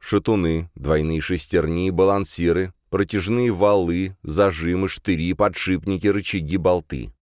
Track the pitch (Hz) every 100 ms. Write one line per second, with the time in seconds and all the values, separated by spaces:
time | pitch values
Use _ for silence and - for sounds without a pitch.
0 | - 101 - 104 82 80 82 - 67 78
1 | 78 80 - 90 - 90 78 85 92 87
2 | 95 98 95 - 85 85 92 - - 95
3 | 95 101 90 120 123 90 104 101 85 87
4 | 95 95 - 78 98 78 85 90 95 -
5 | 104 82 85 87 101 - - 90 90 92
6 | 101 101 - 98 76 90 90 90 - 67
7 | 52 - _